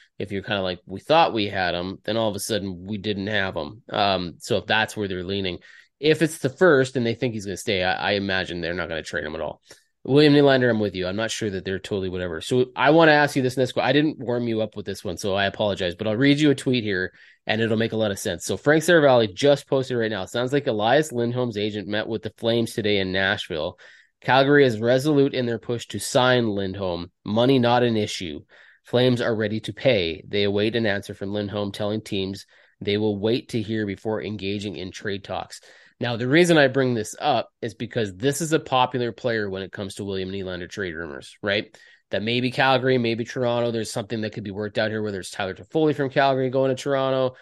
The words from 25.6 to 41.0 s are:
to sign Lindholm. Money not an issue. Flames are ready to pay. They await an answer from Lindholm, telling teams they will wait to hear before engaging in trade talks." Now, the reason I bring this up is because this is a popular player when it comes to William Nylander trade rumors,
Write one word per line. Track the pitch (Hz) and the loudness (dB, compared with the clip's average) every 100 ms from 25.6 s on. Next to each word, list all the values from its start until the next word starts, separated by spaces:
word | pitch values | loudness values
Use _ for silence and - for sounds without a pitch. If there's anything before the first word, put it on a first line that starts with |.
| - 117 - | -4 -6 -6
to | 104 | -8
sign | - 135 127 123 117 | 0 4 6 4 2
Lindholm. | 101 98 95 95 87 85 _ - | -2 -4 -4 -4 -4 -8 _ -2
Money | 107 127 135 | 2 4 4
not | 120 120 | 4 4
an | 120 110 | 4 0
issue. | 104 - 87 73 - - - _ - | -2 -6 -8 -10 -14 -20 -20 _ -2
Flames | 123 127 120 | 2 4 2
are | 117 110 | 0 0
ready | 107 110 | -2 -4
to | - | -8
pay. | - 139 110 82 80 - | -2 2 2 2 -4 -4
They | 101 | -2
await | 101 101 107 117 | 0 0 0 0
an | 110 | 0
answer | 101 - 98 | -2 -6 -10
from | 98 | -8
Lindholm, | 104 101 104 101 | -6 -4 -4 -6
telling | - 104 107 | -4 -4 -4
teams | - 101 95 98 - _ _ - | -6 -6 -4 -8 -14 _ _ -8
they | 101 104 | -2 0
will | 107 101 | 0 0
wait | 110 117 - | 0 -2 -2
to | 117 | -6
hear | 104 110 101 | -4 -4 -4
before | 92 110 107 | -6 -6 -6
engaging | 92 107 98 104 101 76 | -6 -8 -6 -6 -6 -8
in | 92 | -12
trade | - 107 101 - | -10 -10 -8 -8
talks." | 90 - - - - _ - | -8 -8 -14 -20 -20 _ -8
Now, | 120 117 | -4 -4
the | 127 | 4
reason | 156 175 160 | 6 6 6
I | 139 | 6
bring | 131 127 | 4 2
this | 117 107 - | 0 -4 -4
up | 147 117 - _ | 0 0 -2 _
is | 113 | -10
because | 101 117 123 104 90 | -8 -6 -4 -4 -2
this | 135 139 | -2 0
is | 160 | 0
a | 156 | 0
popular | - 131 127 127 120 | 2 2 2 0 -4
player | - 127 113 101 | -4 -2 -2 -2
when | 95 | -6
it | 92 | -8
comes | - 98 - | -8 -10 -8
to | |
William | 101 98 92 | -6 -6 -6
Nylander | 98 92 90 87 | -6 -8 -8 -10
trade | - 92 | -8 -8
rumors, | 80 | -8